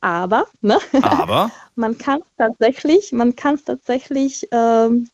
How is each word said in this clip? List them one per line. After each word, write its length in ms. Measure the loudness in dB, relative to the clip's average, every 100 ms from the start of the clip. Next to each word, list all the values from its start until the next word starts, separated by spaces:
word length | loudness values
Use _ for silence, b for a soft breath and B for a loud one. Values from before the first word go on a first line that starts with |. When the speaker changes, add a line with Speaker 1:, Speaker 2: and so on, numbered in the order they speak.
Speaker 1:
aber, 460 | -4 -4 0 -2 -2 _
ne? 160 | 0 0 2
<laughs> 100 | 0
Speaker 2:
Aber? 480 | 2 0 0 0 -2 B B -6
Speaker 1:
Man 220 | -4 -4
kann's 260 | -4 -4 -6 -2
tatsächlich, 720 | -2 2 0 0 2 2 2
man 240 | 0 0 0
kann's 280 | -2 -2
tatsächlich, 840 | -4 -8 -4 -6 -4 -4 -2 -4 -4
ähm, 560 | 0 2 4 2 0 -2